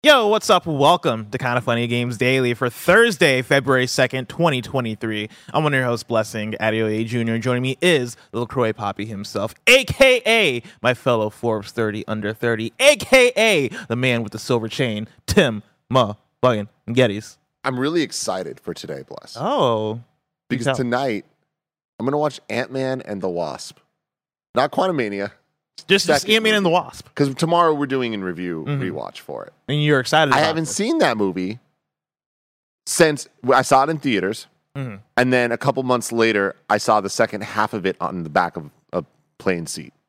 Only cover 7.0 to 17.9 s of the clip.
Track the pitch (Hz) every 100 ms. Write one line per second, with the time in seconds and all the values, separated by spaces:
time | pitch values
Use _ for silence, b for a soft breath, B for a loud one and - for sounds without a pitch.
7 | 113 120 117 113 127 123 131 131 175 156
8 | 123 - b 110 120 135 113 107 104 98
9 | 104 101 101 - 113 - - 254 254 -
10 | 269 254 214 226 185 123 B B 120 123
11 | - 120 107 - 117 110 101 - 110 104
12 | - 107 104 110 120 110 113 _ 269 277
13 | - 262 247 247 220 180 127 B B 117
14 | 131 120 110 110 - 123 110 - 127 107
15 | 110 _ - - 147 110 - _ _ 131
16 | 110 107 _ _ 127 110 104 _ - 120
17 | 123 101 - - _ _ 135 127 139